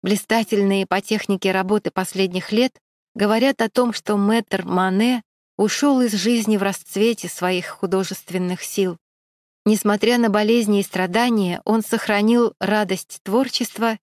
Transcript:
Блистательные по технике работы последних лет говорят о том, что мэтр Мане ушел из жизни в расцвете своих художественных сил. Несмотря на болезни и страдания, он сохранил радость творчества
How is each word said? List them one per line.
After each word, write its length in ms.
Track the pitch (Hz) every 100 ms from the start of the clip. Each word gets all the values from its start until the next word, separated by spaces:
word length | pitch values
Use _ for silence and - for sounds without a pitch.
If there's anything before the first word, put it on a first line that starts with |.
Блистательные 840 | 185 202 - 226 220 208 196 196 190
по 140 | 190
технике 520 | - 220 - 196 196
работы 360 | 190 190 214 175
последних 600 | - 185 185 190 185 -
лет 260 | 214 254 _ _ _ _ -
говорят 460 | 208 226 262 269
о 80 | 226
том, 240 | - 247
что 240 | 214 - 208
мэтр 480 | 202 226 220 190 175
Мане 580 | 180 185 190 233 247 - _ _ -
ушел 440 | 208 - 285 262
из 100 | 247
жизни 440 | 202 196 240 214 214
в 60 |
расцвете 680 | 196 190 - 196 220 220 170
своих 380 | - 180 180 175
художественных 960 | - 185 190 185 202 - 180 180 180
сил. 340 | - - 185 165 _ _ _ _ _ _ -
Несмотря 520 | 214 208 208 220 240
на 120 | 233
болезни 520 | 208 214 233 208 202
и 20 |
страдания, 760 | 196 185 185 202 247 220 185 175
он 200 | - 220
сохранил 680 | 214 226 - 208 214 240 233 -
радость 600 | - 214 202 185 - -
творчества 760 | - 220 262 - 240 - 226 220